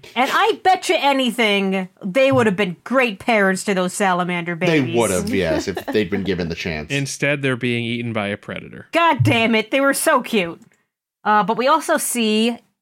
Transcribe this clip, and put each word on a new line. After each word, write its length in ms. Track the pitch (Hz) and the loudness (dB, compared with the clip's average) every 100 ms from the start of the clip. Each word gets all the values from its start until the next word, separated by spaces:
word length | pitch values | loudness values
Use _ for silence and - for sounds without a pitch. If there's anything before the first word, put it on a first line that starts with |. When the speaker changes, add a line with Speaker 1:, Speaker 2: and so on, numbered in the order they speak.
| - - | -10 -4
Speaker 1:
And 160 | 269 | -2
I 260 | 311 415 277 | 0 0 2
bet 240 | 370 370 - | 2 2 2
you 80 | 349 | 0
anything 920 | 277 269 254 202 220 202 196 190 185 - | 2 2 0 0 0 2 0 -2 -6 -8
they 300 | 196 180 269 | -4 2 4
would 140 | 269 220 | 4 2
have 100 | 185 | 2
been 220 | 202 170 - | -2 -6 -4
great 340 | 247 247 196 | 0 0 -2
parents 460 | - 226 190 185 - | 0 2 2 0 -2
to 80 | |
those 180 | 190 180 | 0 -2
salamander 640 | - 196 180 180 175 170 170 | 0 0 0 0 -4 -4 -2
Speaker 2:
They 240 | 180 160 | 2 2
Speaker 1:
babies. 160 | 127 117 | 2 0
Speaker 2:
would 160 | 110 | 0
have, 180 | 92 101 | 0 -2
yes, 380 | 101 85 78 - | -2 0 0 -2
Speaker 1:
<laughs> 0 | |
Speaker 2:
if 180 | 90 - | -6 -4
they'd 220 | 175 101 | -2 -2
been 140 | 98 | -2
given 240 | 87 87 85 | -2 -2 -4
the 80 | 82 | -6
chance. 360 | - 78 73 | -6 -6 -4
Speaker 3:
Instead, 500 | 143 139 - 143 147 | -4 -4 -4 -4 -2
they're 160 | 139 127 | -2 -2
being 260 | 123 120 | -2 -4
eaten 300 | 117 117 117 | -4 -6 -4
by 140 | 113 101 | -4 -4
a 100 | 104 | -6
predator. 500 | - 92 - - - | -8 -12 -12 -18 -6
Speaker 1:
God 280 | 320 339 302 | 0 0 2
damn 320 | - 233 226 | 2 2 2
it, 160 | 220 214 | 2 0
they 120 | 277 | 0
were 120 | 277 | 2
so 280 | 269 - 294 | 2 2 2
cute. 400 | - 226 170 160 - _ _ _ _ _ 202 | 2 -2 -2 -6 -18 _ _ _ _ _ 2
Uh, 180 | 214 | 2
but 140 | 202 220 | 2 2
we 100 | 254 | 2
also 300 | 311 285 311 | 2 2 0
see 600 | - 240 220 214 226 233 - _ | 0 0 2 2 2 -2 -10 _